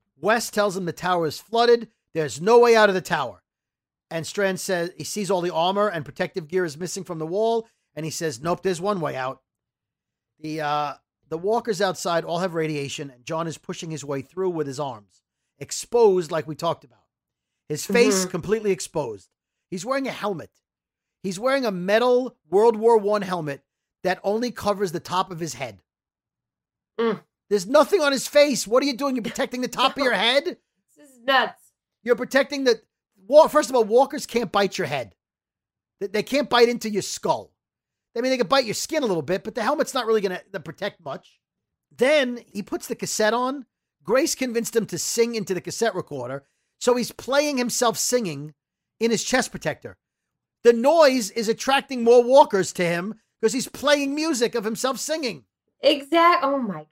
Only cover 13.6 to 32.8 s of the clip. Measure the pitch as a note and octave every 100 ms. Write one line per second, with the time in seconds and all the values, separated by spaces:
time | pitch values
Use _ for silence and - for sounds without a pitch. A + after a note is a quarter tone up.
13.6 | - F3+ E3 D#3 C#3+ C#3 - F#3 F#3+ E3
14.6 | C#3 C3 C#3+ A2 G2+ _ _ _ _ -
15.6 | C#3+ - - A#3+ A3 F#3 D#3 E3 D3+ D3
16.6 | E3 - C3+ _ _ _ _ _ _ _
17.6 | - D3+ - A#3 G#3+ F#3+ F#3 E3+ D#3 A3
18.6 | G#3+ F#3 - E3 B2+ G2+ _ _ _ _
19.6 | - F#3 G#3+ C#4 B3+ D#3+ G#3 E3+ G#2 _
20.6 | _ _ _ _ _ _ G3 F#3 B3+ C#4
21.6 | A#3 F#3 F3+ G#3+ B3 B3 B3+ _ - F#3+
22.6 | A#3 A3 A3+ A3+ G3+ G#3 F#3+ F3+ D3+ C3+
23.6 | _ _ _ _ F3+ F#3 G3 G#3+ B3 -
24.6 | G3+ G3 F#3+ D#3+ - F3+ F#3+ E3 E3 -
25.6 | B2 G2 _ _ _ _ _ _ _ _
26.6 | _ _ _ - A3+ G3+ _ _ - G3+
27.6 | F#3 D4 C#4 G4 C#4+ C4+ - D4 D4 A3+
28.6 | G3 B3 C#4+ A3+ C#4 B3+ A#3 - C4+ B3
29.6 | B3 A3 C4 C4+ C4 G3+ A3 C#4 F4 -
30.6 | _ _ _ _ C#4+ B3 A#3+ C4 G3+ -
31.6 | _ _ _ _ A#3 A#3 B3+ C4+ C#4 C#4+
32.6 | B3+ A3+